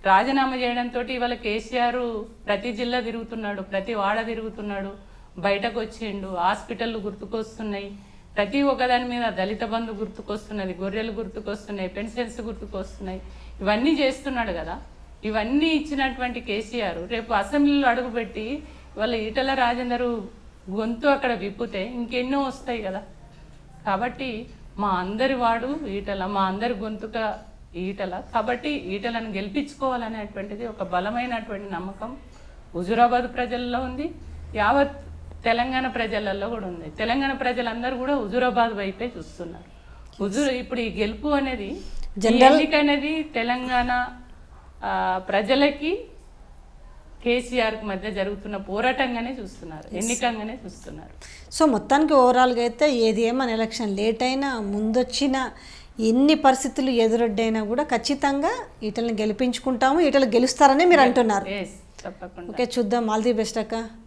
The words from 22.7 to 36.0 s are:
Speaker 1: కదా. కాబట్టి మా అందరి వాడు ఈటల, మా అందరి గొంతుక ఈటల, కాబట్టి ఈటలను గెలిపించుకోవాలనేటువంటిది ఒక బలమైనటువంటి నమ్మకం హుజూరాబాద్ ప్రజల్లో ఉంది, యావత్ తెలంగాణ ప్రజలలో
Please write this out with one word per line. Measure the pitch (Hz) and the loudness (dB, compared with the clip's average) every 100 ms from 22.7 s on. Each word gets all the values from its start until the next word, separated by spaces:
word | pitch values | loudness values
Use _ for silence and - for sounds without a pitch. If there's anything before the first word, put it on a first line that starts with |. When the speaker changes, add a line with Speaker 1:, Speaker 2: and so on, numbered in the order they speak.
| 233 202 | -6 -4
Speaker 1:
కదా. | 190 208 - - - - - - - - | -8 -10 -20 -20 -20 -20 -20 -20 -8 -2
కాబట్టి | 196 240 240 262 220 247 - - - | 0 -2 -4 -6 -6 -10 -16 -16 -4
మా | 202 185 | 0 0
అందరి | 185 214 269 262 | 0 0 0 2
వాడు | 233 226 254 302 277 196 | 2 2 -2 -4 -4 -6
ఈటల, | 202 196 185 196 | -4 -4 -2 0
మా | 190 | 0
అందరి | 196 240 214 | 0 -2 -2
గొంతుక | 214 208 220 226 214 190 - - - 170 | -4 -6 -6 -4 -4 -4 -12 -20 -14 -8
ఈటల, | 185 196 190 185 - | -6 -4 -6 -6 -2
కాబట్టి | 233 214 240 294 294 180 | -2 0 -2 -2 -4 -4
ఈటలను | 196 233 233 226 196 | -4 -4 -4 -4 -6
గెలిపించుకోవాలనేటువంటిది | 202 202 285 - 269 247 226 226 208 196 202 208 233 | -4 -4 -6 -4 -2 -2 -4 -8 -8 -8 -8 -8 -8
ఒక | 214 180 | -6 -2
బలమైనటువంటి | 180 202 240 247 233 220 202 202 175 | 0 0 -2 -2 -4 -6 -8 -6 -8
నమ్మకం | 185 190 220 269 - - - - - | -8 -10 -12 -12 -18 -20 -20 -20 -10
హుజూరాబాద్ | - 180 226 240 247 247 - | -6 0 4 6 4 0 -4
ప్రజల్లో | 240 240 247 247 254 | -4 -4 -2 -4 -4
ఉంది, | 254 311 - - - - 220 | -6 -8 -8 -14 -14 -8 0
యావత్ | 208 277 285 - - - - - 233 | 4 4 2 -2 -14 -16 -16 -4 0
తెలంగాణ | 233 247 262 262 | 2 2 0 -2
ప్రజలలో | 233 | -2